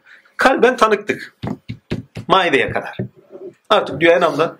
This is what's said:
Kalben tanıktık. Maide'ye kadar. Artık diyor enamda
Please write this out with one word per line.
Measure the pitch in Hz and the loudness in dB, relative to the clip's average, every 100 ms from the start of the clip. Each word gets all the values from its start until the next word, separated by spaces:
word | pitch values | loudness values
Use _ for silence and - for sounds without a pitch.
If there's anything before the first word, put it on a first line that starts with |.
| _ - _ - | _ -20 _ 0
Kalben | 254 254 233 247 | 2 4 2 2
tanıktık. | 220 202 - - - _ - - - - - - - - - | 0 0 -4 -8 -10 _ -10 -10 -12 -14 -10 -10 -10 -8 0
Maide'ye | 185 175 135 - | 2 2 0 0
kadar. | - - - 123 _ _ - - - - | -4 -8 -10 -12 _ _ -18 -18 -10 0
Artık | 202 - 139 | 0 0 0
diyor | 170 175 | 4 4
enamda | 170 143 165 | 2 0 -2